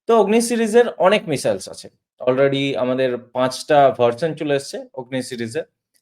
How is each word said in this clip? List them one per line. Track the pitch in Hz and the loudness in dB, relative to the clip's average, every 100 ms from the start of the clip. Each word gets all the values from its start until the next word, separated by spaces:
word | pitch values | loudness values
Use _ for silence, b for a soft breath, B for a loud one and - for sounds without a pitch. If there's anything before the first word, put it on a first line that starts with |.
| - | 0
তো | 226 | 2
অগ্নি | 196 226 | 4 2
সিরিজের | 233 233 226 233 233 | 0 -2 2 2 2
অনেক | - 180 208 165 | 2 2 2 0
মিসাইলস | 131 123 95 - | -4 -2 -4 -6
আছে। | 80 - _ _ - | -18 -20 _ _ -6
Already | 127 131 139 139 139 135 | -2 2 2 2 -2 -2
আমাদের | 127 127 131 123 | -2 0 -2 -2
পাঁচটা | 120 131 127 - - 147 135 - | -6 -4 -2 -2 0 4 4 4
ভার্সন | 120 117 165 | 0 0 -4
চলে | 147 151 139 | -4 -2 -2
এসছে | 139 269 254 | -4 -12 -12
অগ্নি | 131 120 131 | -16 -10 -8
সিরিজের, | 127 120 113 151 - _ _ _ | -8 -8 -8 -8 -10 _ _ _